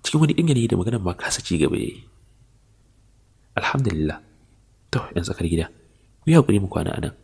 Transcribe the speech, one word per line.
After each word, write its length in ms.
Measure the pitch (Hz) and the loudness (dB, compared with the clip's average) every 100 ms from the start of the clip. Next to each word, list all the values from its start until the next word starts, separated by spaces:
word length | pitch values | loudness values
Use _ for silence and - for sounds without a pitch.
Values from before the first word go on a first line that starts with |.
Cikin 160 | - 156 | 0 2
wani 100 | 151 | 4
irin 140 | - 165 | 4 2
yanayi 180 | 131 117 | 2 2
da 100 | 95 | 0
maganar 160 | 101 117 | 0 -2
ma 100 | 92 | -4
kasa 300 | 87 - - - | -4 -6 -6 -2
ci 120 | 85 | 0
gaba 160 | 71 - | 2 0
ya 160 | - | -6
yi. 100 | - - _ _ _ _ _ _ _ _ _ _ _ _ _ _ - | -10 -20 _ _ _ _ _ _ _ _ _ _ _ _ _ _ -6
Alhamdulillah. 640 | - 139 123 78 76 - - _ _ _ _ _ _ | -4 -2 -2 -2 -4 -6 -18 _ _ _ _ _ _
To, 80 | - - 87 | -6 -4 -6
'yan 80 | |
tsakar 240 | 85 - 85 | -6 -4 -2
gida, 240 | 82 80 - _ _ _ _ | -2 -4 -12 _ _ _ _
ku 40 | - | 4
yi 40 | 165 | 6
haƙuri 240 | 127 101 | 6 2
mu 80 | 95 | 0
kwana 240 | - - | -4 -4
a 80 | - | -4
nan. 120 | 78 - | -6 -10